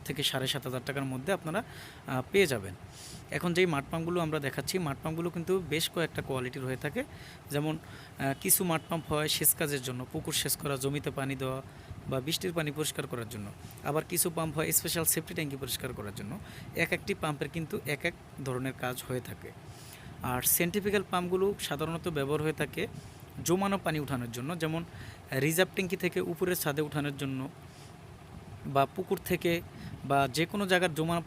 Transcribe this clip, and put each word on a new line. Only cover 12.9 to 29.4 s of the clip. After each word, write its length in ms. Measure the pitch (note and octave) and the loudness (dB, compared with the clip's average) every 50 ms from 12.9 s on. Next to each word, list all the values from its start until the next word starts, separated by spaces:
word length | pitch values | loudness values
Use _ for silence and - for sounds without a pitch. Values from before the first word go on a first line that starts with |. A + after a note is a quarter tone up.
| - - - | 0 -4 -4
করার 220 | - B2+ A#2+ A#2 G#2+ | -4 -4 -6 -4 -6
জন্য। 220 | A#2+ G#2+ G2+ G2+ - - - - - - - | -6 -8 -8 -8 -10 -12 -14 -14 -14 -4 -2
আবার 180 | C#3+ C#3+ D#3 D#3 - | 2 2 2 0 2
কিছু 220 | F3 E3+ - F3+ D#3+ | 0 2 2 2 2
পাম্প 220 | E3 D#3+ D#3+ D3 | 0 -2 0 0
হয় 160 | D#3 D#3 D#3+ | 0 0 4
স্পেশাল 320 | D#3+ - - E3 D3+ E3+ D#3+ | 4 2 2 2 0 2 4
সেফটি 300 | - - E3 D#3+ - - | 4 2 2 0 -2 -4
ট্যাঙ্কি 220 | F3 D#3+ C#3+ C#3 | -4 -2 -2 -4
পরিষ্কার 360 | C3 C3+ B2+ - - - B2 | -6 -4 -4 -4 -2 -2 -6
করার 220 | A#2 - G#2 G#2 G2+ | -6 -6 -8 -8 -8
জন্য। 220 | - G2+ G2+ - - - - - - - - - | -8 -8 -8 -8 -8 -10 -12 -12 -12 -12 -6 0
এক 160 | D#3 E3+ - | 0 2 2
একটি 220 | F3+ D#3+ - - G3 | 2 -2 0 -2 -2
পাম্পের 340 | - - D#3 D3 C#3 D#3 C#3+ | 0 0 -2 0 0 -4 -4
কিন্তু 320 | - E3+ D#3+ - G3 A3+ - | -2 -4 -4 -2 -4 -4 -2
এক 180 | C#3+ D3 - - | -2 -4 0 0
এক 100 | E3+ - - - - - - C3+ | -2 -4 -4 -16 -16 -12 -6 -4
ধরনের 280 | C3+ B2+ B2+ C3 C3+ B2+ - | -2 -2 0 -2 -4 -4 -2
কাজ 220 | - B2 B2+ B2+ - - | -2 -2 -2 -4 -4 -2
হয়ে 120 | B2+ B2+ | -2 -2
থাকে। 320 | - - - - - - - - - - - - - - - - - - - - | -2 -6 -10 -10 -12 -14 -14 -14 -16 -16 -16 -14 -16 -16 -16 -14 -14 -14 -10 -6
আর 200 | - C3 B2 B2+ | -2 0 0 2
সেন্ট্রিফিউগাল 600 | - - - - F3 F3 E3+ G#3 F#3+ G#3 G3 G#3 F#3 - | 4 4 4 6 4 4 2 2 2 4 2 2 2 2
পাম্পগুলো 440 | - F3+ F3+ F3 F#3 F#3 F#3+ G3+ G3+ G3+ | 2 2 2 4 4 4 4 4 2 0
সাধারণত 480 | - - D3+ C#3+ D#3 D#3+ E3 E3 - F3+ | -2 -2 0 0 0 0 -2 -2 -2 0
ব্যবহার 340 | D#3+ D3 C#3 C3+ D3+ D#3 | 0 0 2 2 2 2
হয়ে 100 | D3+ D#3 | 2 0
থাকে 340 | D3 - D3+ - - D#3+ F#3+ - - - - - - - - - - - C3+ | 2 0 -2 -2 0 -2 -2 -2 -4 -12 -12 -14 -14 -14 -16 -12 -10 -4 2
জমানো 340 | - E3+ F#3+ G3 G3 G3 F#3+ - | 4 4 4 6 2 2 2 2
পানি 160 | E3+ D#3 D3+ | 0 0 0
উঠানোর 320 | C#3+ C3 C#3+ A#2+ A#2+ A#2 | 0 0 0 -2 -2 -2
জন্য, 260 | A2+ A#2+ B2 D3+ F3+ E3 | -4 -4 -4 -4 -2 0
যেমন 260 | D#3+ D#3 D#3+ E3 E3 - - - - - - - - - | 0 0 0 -2 -2 -6 -10 -12 -12 -12 -14 -14 -8 -2
রিজার্ভ 380 | C#3+ C3 C#3 D#3 D#3+ E3+ F#3 F3+ - | 2 4 4 4 6 6 6 6 4
ট্যাঙ্কি 220 | - F#3+ F3 F#3+ | -2 0 0 0
থেকে 240 | F3+ - F3 - F3+ | 0 0 0 2 0
উপরের 360 | - F3 E3+ - F#3+ F3+ F3+ | 0 0 0 0 2 2 2
ছাদে 260 | F3 - D#3 C#3 D3+ | 2 2 2 2 2
উঠানোর 340 | D3+ D3 D3 D3 C#3+ D3 C#3 | 0 0 0 0 0 0 -2
জন্য 320 | C3 C#3+ C3+ C3+ C3 C3 C#3 - - - - - - - - - - - - - - - - - - - - - - - | -2 -2 -2 -2 -2 -4 -6 -8 -12 -16 -16 -16 -16 -16 -16 -16 -16 -16 -16 -16 -16 -16 -14 -14 -14 -12 -12 -14 -8 -6
বা 200 | D3 C3+ C#3 C#3 - - | 2 4 4 4 4 2
পুকুর 220 | - F#3 - G3 F3 - | -6 0 0 0 -2 2
থেকে 360 | - F3+ E3+ | 0 0 4